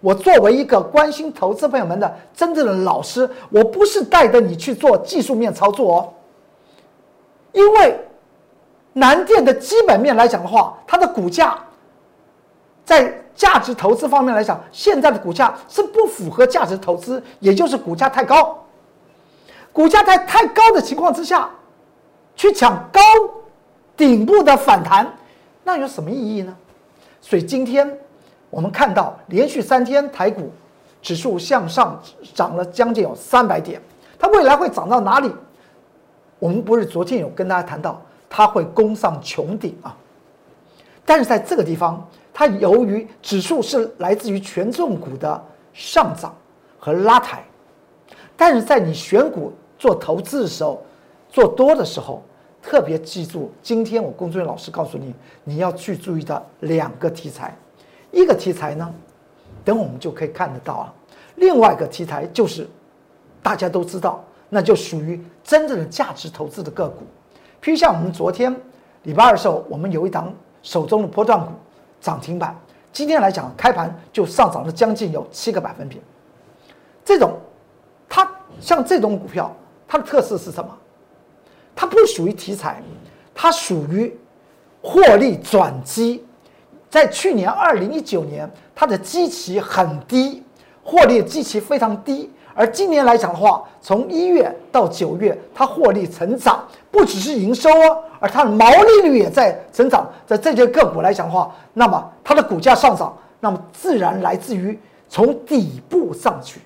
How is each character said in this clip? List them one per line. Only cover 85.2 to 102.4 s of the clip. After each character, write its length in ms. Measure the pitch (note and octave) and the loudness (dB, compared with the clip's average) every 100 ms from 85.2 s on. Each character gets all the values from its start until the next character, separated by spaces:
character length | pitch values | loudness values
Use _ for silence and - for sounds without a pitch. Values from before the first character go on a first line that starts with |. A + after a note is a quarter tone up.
| B3+ F3+ | 2 -4
转 380 | - G#3 D#3+ C3 | -2 0 0 -4
机。 380 | - - A#3 A#3+ - _ _ _ _ _ _ | -12 -4 -4 -4 -12 _ _ _ _ _ _
在 180 | D4+ C#4+ | 2 2
去 260 | - F#4+ | 2 -2
年 160 | B3+ F#3 | 0 -2
二 240 | G4 F4+ | 0 0
零 180 | A#3 G3 | 0 -2
一 80 | D#4 | -8
九 240 | - F#3 | -6 -6
年， 240 | D3+ D3 D3+ - _ | -6 -12 -14 -18 _
它 120 | - D4+ | -2 -2
的 100 | F#3+ | -2
基 320 | - E4+ E4+ | -4 -4 -4
期 320 | - - G3 | -4 -6 -6
很 400 | G#3 G3 F3 D3 - | -4 -2 -2 -4 -4
低， 360 | B3+ C4+ - - _ _ _ | -2 -2 -6 -20 _ _ _
获 220 | - E4+ | 0 4
利 180 | C4 A#3+ | 6 4
基 200 | - D#4 | 0 -6
期 180 | C4 G#3+ | -6 -8
非 180 | G#3 C#4+ | -4 -2
常 220 | A3+ G3+ | -2 -4
低。 260 | - C#4 - _ _ | -8 -10 -10 _ _
而 120 | - A3+ | -2 -2
今 180 | A3+ G4 | 0 0
年 160 | D4+ | 2
来 140 | B3+ A#3 | 4 2
讲 140 | F#3+ | 0
的 60 | E3+ | 0
话， 240 | G3+ E3 - _ | 0 0 -6 _
从 260 | - G3 C#4 | -4 -2 -2
一 180 | E4+ F4+ | -4 0
月 300 | E4+ - - - | 2 0 -4 -4
到 160 | B3+ F3+ | 0 0
九 300 | - E3 E3 | -2 -6 -2
月， 180 | G#3 - - | -2 -4 -12
它 140 | - C4 | -4 -4
获 240 | - C4 | 2 2
利 180 | G3 E3+ | 2 -4
成 300 | - F3 B3 | -8 -6 0
长， 260 | B3+ - - - _ | 0 0 -4 -20 _
不 140 | G#4 | 2
只 140 | - G3 | 2 0
是 160 | G#3 | -4
营 200 | C#4 F#3+ | -4 -2
收 140 | B3 D#4+ | 2 4
哦， 340 | D#4+ D#4+ D#4+ - - | 6 6 4 -8 -6
而 80 | G3 | -4
它 180 | C4 | 0
的 60 | C4 | 0
毛 200 | G#3+ A3+ | 4 8
利 320 | D#4 G#4+ G#4+ | 8 10 8
率 160 | F4+ C4 | 8 4
也 100 | F#3+ | 2
在 320 | - A3 - - | 2 2 0 -12
成 180 | - C4 | 0 2
长。 200 | - - - | 2 0 -14
在 140 | _ D#3 | _ -2
这 160 | D#4+ | 0
些 120 | A#3+ A#3+ | 2 2
个 200 | C4+ A3 | 4 0
股 120 | E3 | 2
来 100 | F3 | -2
讲 140 | G3+ E3 | -2 -2
的 60 | |
话， 220 | F3 - - _ | -2 -4 -8 _
那 120 | A3 A#3 | 0 0
么 240 | F3 - - | 0 -6 -18
它 100 | - | 0
的 80 | G3 | 2